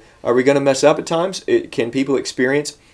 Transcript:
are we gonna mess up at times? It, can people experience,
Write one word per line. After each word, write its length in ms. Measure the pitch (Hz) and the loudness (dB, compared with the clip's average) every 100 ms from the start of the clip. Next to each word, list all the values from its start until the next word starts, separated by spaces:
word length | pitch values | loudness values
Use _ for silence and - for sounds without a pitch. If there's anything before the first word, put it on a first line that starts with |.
| - _ | -14 _
are 120 | - | 0
we 100 | 120 | 2
gonna 160 | 127 139 | 4 2
mess 240 | 139 135 | 2 2
up 140 | 147 151 | 4 2
at 80 | - | -2
times? 380 | 165 185 185 - | -2 -2 -6 0
It, 240 | 117 - | 0 0
can 180 | - 117 | -6 -4
people 260 | 131 139 131 | -2 -2 -2
experience, 640 | - - 127 143 143 - _ | -4 -2 0 0 -4 -12 _